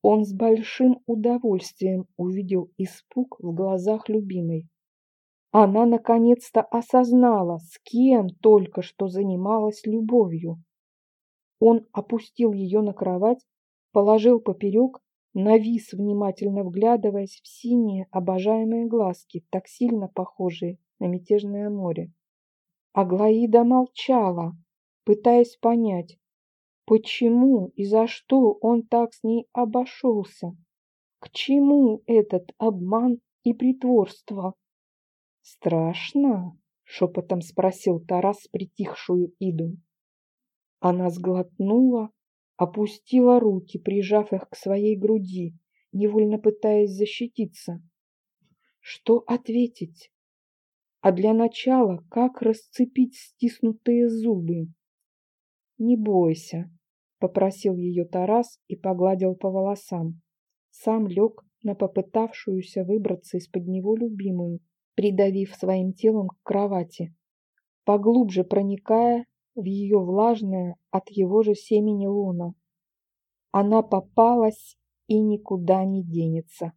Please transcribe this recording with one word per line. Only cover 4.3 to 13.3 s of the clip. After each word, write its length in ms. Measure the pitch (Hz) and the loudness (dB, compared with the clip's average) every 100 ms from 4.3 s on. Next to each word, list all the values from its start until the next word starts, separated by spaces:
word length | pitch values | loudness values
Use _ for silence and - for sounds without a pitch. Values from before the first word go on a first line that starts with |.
| 185 170 165 165 _ _ _ _ _ _ _ _ | -6 -4 -6 -8 _ _ _ _ _ _ _ _
Она 360 | 208 202 202 233 | 4 4 4 2
наконец-то 760 | 233 220 233 233 247 - 226 | 2 2 4 4 4 2 -2
осознала, 960 | - 233 233 254 247 247 247 214 180 170 | 0 -4 0 2 4 4 4 2 0 -4
с 200 | 170 - | -10 -20
кем 460 | - 233 262 247 190 | -8 2 4 4 2
только 520 | - 220 214 185 - | 2 6 6 6 -8
что 280 | 180 _ 196 | -10 _ -6
занималась 760 | 180 196 180 190 220 214 214 | -2 -2 -2 -2 0 -2 -4
любовью. 760 | 220 220 220 240 196 165 165 165 _ _ _ _ _ _ _ _ _ _ | -4 -4 0 2 2 -2 -8 -10 _ _ _ _ _ _ _ _ _ _
Он 260 | 220 233 220 | 4 4 0
опустил 600 | - 202 233 - _ 233 | -10 -6 -6 -8 _ -2
её 300 | 202 190 202 | 0 -2 -2
на 100 | 214 | -2
кровать, 520 | 202 185 180 208 | -4 -4 0 0